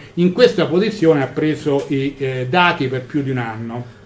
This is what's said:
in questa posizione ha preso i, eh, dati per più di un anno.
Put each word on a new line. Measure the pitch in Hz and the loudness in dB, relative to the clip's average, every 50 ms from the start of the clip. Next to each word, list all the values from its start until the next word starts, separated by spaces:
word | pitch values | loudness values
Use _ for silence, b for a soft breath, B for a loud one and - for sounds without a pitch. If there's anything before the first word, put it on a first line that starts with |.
| B B B | B B B
in | 170 175 180 | 2 2 2
questa | 180 - 247 - - 180 160 | 6 6 4 4 6 2 0
posizione | 135 151 185 214 214 - - 160 160 156 143 135 | 2 2 0 0 0 0 2 4 4 4 4 0
ha | |
preso | 127 - 156 151 156 147 - - 151 139 139 131 | -2 -2 -2 -2 -2 -2 -2 -2 0 0 0 0
i, | - 147 135 139 139 139 - | -2 -4 -4 -4 -4 -6 -6
eh, | 139 131 131 127 127 | -6 -6 -4 -4 -4
dati | 123 131 180 180 175 165 - 139 | 0 2 2 4 2 2 0 -4
per | 123 131 127 | -4 -4 -6
più | 123 - - 147 135 | -8 -4 -4 -4 -2
di | 131 | -2
un | 131 127 | -4 -4
anno. | 120 113 110 113 117 117 117 123 120 - - - - | -4 -6 -8 -8 -10 -8 -8 -10 -10 -12 -18 -20 -20